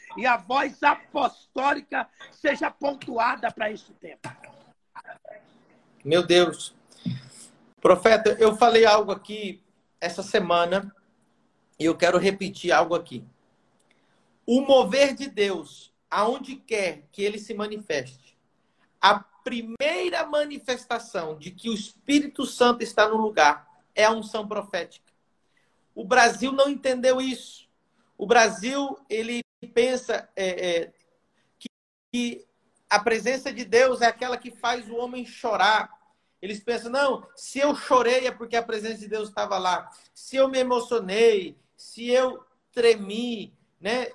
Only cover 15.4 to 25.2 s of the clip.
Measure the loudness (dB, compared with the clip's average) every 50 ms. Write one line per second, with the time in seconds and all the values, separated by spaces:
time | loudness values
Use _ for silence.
15.4 | 0 0 -2 -4 -10 -14 -20 -20 -20 _ _ _ _ -4 -2 0 0 0 -2 -4
16.4 | -8 -14 -16 -16 _ -6 -4 -4 -4 -4 -6 -8 -14 _ _ -6 -4 -4 -4 -6
17.4 | -10 -10 -8 -8 -8 -8 -10 -10 -8 -6 -6 -6 -6 -8 -14 _ _ _ _ _
18.4 | _ _ _ _ _ _ _ _ _ _ _ _ 2 2 2 2 -2 _ _ _
19.4 | -10 -8 -8 -8 -8 -10 -8 -4 -4 -2 -2 -2 -4 -4 -4 -4 -4 -4 -2 -4
20.4 | -4 -4 -8 -10 -8 -8 -8 -8 -6 -8 -8 -8 -8 -8 -8 -8 -6 -8 -10 -12
21.4 | -14 -18 -18 -10 -8 -6 -6 -6 -8 -12 -18 _ _ 2 2 2 2 0 -6 -8
22.4 | -8 -4 0 2 4 4 4 2 -4 -2 2 2 2 4 2 0 -2 0 4 6
23.4 | 6 6 4 2 -4 _ _ _ _ _ 0 2 4 4 2 0 -4 -8 -8 -8
24.4 | -8 -8 -8 -8 -8 -6 -6 -8 -8 -8 _ _ _ _ _ _